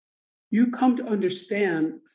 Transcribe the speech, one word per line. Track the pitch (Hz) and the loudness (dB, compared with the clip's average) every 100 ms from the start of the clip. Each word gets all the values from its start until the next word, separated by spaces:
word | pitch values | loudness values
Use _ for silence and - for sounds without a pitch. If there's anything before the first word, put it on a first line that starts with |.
| _ _ _ _ _ | _ _ _ _ _
you | 214 240 | 0 2
come | - 254 240 | 2 2 2
to | 226 | -2
understand | 202 180 - - 202 196 165 160 - _ | -2 -2 -4 -6 -2 0 0 -2 -4 _